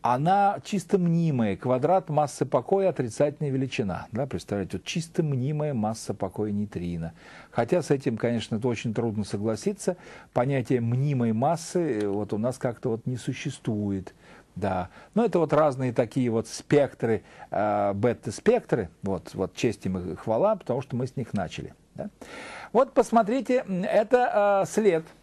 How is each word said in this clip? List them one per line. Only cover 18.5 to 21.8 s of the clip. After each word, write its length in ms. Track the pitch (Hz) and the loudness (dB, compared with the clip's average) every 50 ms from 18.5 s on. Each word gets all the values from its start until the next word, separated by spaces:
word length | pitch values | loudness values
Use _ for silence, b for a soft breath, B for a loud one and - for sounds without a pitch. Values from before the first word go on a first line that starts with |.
| 240 233 - - - 131 98 82 - _ - | 2 2 2 0 -2 -2 -2 -4 -8 _ -4
Вот, 320 | 98 95 87 - - - | -4 -4 -4 -6 -10 -4
вот 200 | - 95 87 _ | -4 -4 -4 _
честь 320 | - - 120 101 - - | -2 -2 -2 -2 -2 -4
им 120 | 95 92 92 | -4 -4 -4
и 160 | 87 90 82 | -4 -6 -8
хвала, 400 | - - 131 135 - 170 208 220 | -8 -2 -2 0 2 2 2 0
потому 280 | 185 - - 120 131 131 | 0 -2 -4 -4 -4 -4
что 120 | - - | -6 -6
мы 140 | 120 131 127 | -4 -4 -4
с 80 | - | -6
них 160 | - 120 - - | -8 -8 -4 -4
начали. 420 | 104 90 76 - - 67 - - _ | -4 -4 -4 -6 -10 -12 -14 -14 _